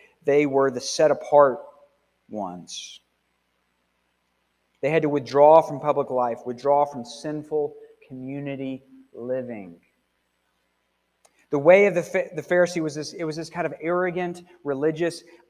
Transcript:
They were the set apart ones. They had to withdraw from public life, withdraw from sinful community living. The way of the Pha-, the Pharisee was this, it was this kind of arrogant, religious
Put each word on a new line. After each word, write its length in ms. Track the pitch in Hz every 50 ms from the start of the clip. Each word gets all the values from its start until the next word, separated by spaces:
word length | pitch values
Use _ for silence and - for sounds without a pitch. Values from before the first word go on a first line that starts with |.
| - _ _ _ _
They 200 | 143 139 147 147
were 240 | 139 135 139 135 139
the 100 | 123 120
set 300 | - - - - 156 151
apart 500 | 139 - - - 147 147 143 135 120 - - - - _ _ _ _ _ _ _ _ _ _ _
ones. 720 | 110 107 98 90 90 87 82 - - - - - - - _ _ _ _ _ _ _ _ _ _ _ _ _ _ _ _ _ _ _ _ _ _ _ _ _ _ _ _ _ _ _ _ _ _ _ _
They 100 | - 139
had 120 | 160 160
to 60 | 151 147
withdraw 520 | 147 147 127 117 127 143 147 151 160 165
from 200 | 160 - 147 135
public 280 | 147 147 135 143 135 -
life, 300 | 127 123 123 120 117 - -
withdraw 380 | 123 123 120 139 139 143 143 147
from 200 | 143 143 127 117
sinful 720 | - - - - 156 151 151 147 - 156 151 147 147 - - - - _ _ _
community 800 | _ 131 127 127 131 139 143 143 143 139 131 135 135 131 127 - _ - - - _
living. 680 | _ - 117 123 127 131 120 117 117 104 95 87 85 - _ _ _ _ _ _ _ _ _ _ _ _ _ _ _ _ _ _ _ _ _ _ _ _ _ _ _ _ _ _ _ _ _ _
The 80 | 151 143
way 280 | 139 165 185 196 202
of 80 | 202 165
the 80 | 175
Pha-, 260 | 165 - - 190 175 - -
the 60 | 151
Pharisee 380 | 143 - 180 180 175 170 175 170
was 140 | 156 151 143
this, 180 | 151 147 - -
it 100 | 185 170
was 100 | 156 151
this 160 | 165 160 160
kind 160 | - 175 165
of 80 | 151 139 -
arrogant, 640 | 151 165 175 180 185 180 165 180 180 175 175 175 - _ - _
religious 640 | - 143 139 135 147 160 156 151 170 165 170 - - - - - _